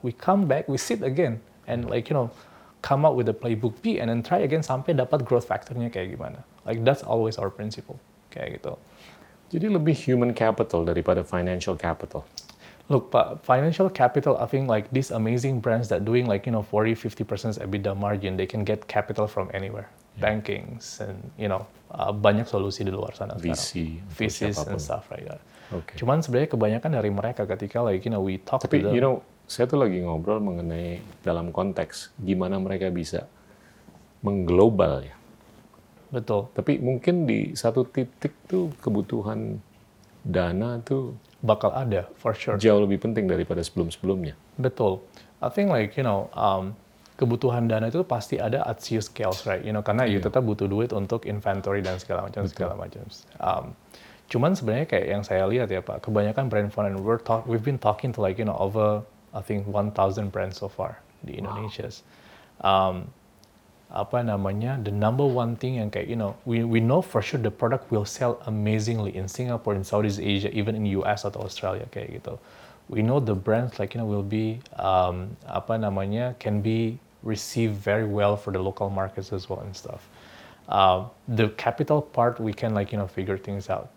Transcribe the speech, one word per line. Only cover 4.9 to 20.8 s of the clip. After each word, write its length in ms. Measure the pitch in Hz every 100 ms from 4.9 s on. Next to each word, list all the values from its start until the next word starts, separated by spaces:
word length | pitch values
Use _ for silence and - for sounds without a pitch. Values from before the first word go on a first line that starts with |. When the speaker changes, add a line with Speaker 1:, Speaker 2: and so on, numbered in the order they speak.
Speaker 1:
dapat 320 | 147 127 151
growth 240 | 117 120 -
factor-nya 400 | - - 123 120
kayak 320 | 98 92 -
gimana. 240 | - - - - -
Like, 160 | 113
that's 160 | 117 139
always 400 | - 113 110 104
our 80 | 98
principle, 480 | - 107 104 - 131 - _ _
kayak 320 | - - -
gitu. 160 | - - - - - - - - - 165
Speaker 2:
Jadi 160 | 214
lebih 240 | 190 156 147
human 400 | - 127 120 113
capital 480 | 113 110 113 85
daripada 400 | 85 85 85 90
financial 560 | 87 90 90 90 85 85
capital? 480 | 87 80 - - - - - - - - -
Speaker 1:
Look, 160 | 139 -
Pak, 320 | 120 - - -
financial 400 | 127 156 160 190
capital, 480 | 185 123 143 143 127
I 160 | 117
think, 160 | 139 135
like, 240 | 110 104
these 240 | 127 135 113
amazing 480 | 110 120 135 127
brands 240 | 117 113 113 90
that 80 |
doing, 240 | 104 123 123
like, 160 | 101
you 80 | 127
know, 100 | 113
forty, 300 | 101 104 110
fifty 320 | 113 117 -
percent 320 | 107 104 113 104
ebitda 400 | 98 101 101 98
margin, 400 | 101 101 98 95
they 100 | 95
can 220 | 110 101
get 160 | 107 -
capital 400 | 107 - 110 107
from 160 | - 95 98
anywhere. 320 | 98 101 98 - _ 107
bankings, 880 | 104 107 104 101 - 117